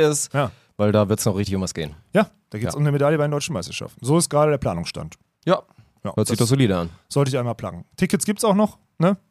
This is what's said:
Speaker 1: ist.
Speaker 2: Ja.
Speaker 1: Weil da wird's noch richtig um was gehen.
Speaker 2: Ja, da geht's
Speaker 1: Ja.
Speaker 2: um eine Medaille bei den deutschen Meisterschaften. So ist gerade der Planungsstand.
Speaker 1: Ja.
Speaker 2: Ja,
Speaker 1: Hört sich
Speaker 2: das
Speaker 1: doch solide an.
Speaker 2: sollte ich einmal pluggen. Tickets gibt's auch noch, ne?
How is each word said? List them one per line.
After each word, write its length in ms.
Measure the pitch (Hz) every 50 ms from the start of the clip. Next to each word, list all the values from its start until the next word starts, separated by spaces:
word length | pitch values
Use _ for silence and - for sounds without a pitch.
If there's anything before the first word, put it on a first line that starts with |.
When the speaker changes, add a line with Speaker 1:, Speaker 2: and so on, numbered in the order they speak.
| 156 151
Speaker 1:
ist. 240 | 147 143 - - -
Speaker 2:
Ja. 160 | 139 143 110 - _ _ _ _ - 104
Speaker 1:
Weil 80 | 107 101
da 160 | 107 104 95
wird's 160 | 107 - -
noch 120 | 117 95
richtig 180 | 98 104 101 98
um 80 | 95 92
was 120 | 87 -
gehen. 200 | - 80 73 76 - _ _ -
Speaker 2:
Ja, 160 | 190 214 - - _ _ _
da 80 | - 107
geht's 140 | 117 - 156
Speaker 1:
Ja. 20 |
Speaker 2:
um 60 | 143 147
eine 80 | 147
Medaille 260 | 143 143 143 143 160
bei 80 | 151 147
den 60 | 147
deutschen 220 | 147 143 139 - 156
Meisterschaften. 520 | 92 85 - - - - - - _ -
So 140 | - 147 170
ist 100 | 165 -
gerade 220 | - 147 151 156
der 80 | 147 139
Planungsstand. 560 | - 120 92 85 85 - - - 78 80 - _ _ _ _ _ _
Speaker 1:
Ja. 180 | 156 185 165 - _ _ - _ _ _ _ _
Speaker 2:
Ja, 80 | 101 -
Speaker 1:
Hört 100 | - 104
sich 100 | - 117
Speaker 2:
das 100 | 101 120 113
Speaker 1:
doch 20 |
solide 260 | 135 139 131 104 95
an. 140 | 87 85 85 82 - _ _
Speaker 2:
sollte 200 | - 139 143 131
ich 80 | 131 127
einmal 160 | 120 120 110
pluggen. 300 | - - 92 87 87 - - _
Tickets 280 | - 185 - - 180 -
gibt's 180 | - 214 - -
auch 120 | 220 185
noch, 220 | 202 214 202 - - _ _ _ _
ne? 180 | 165 185 202 - _ _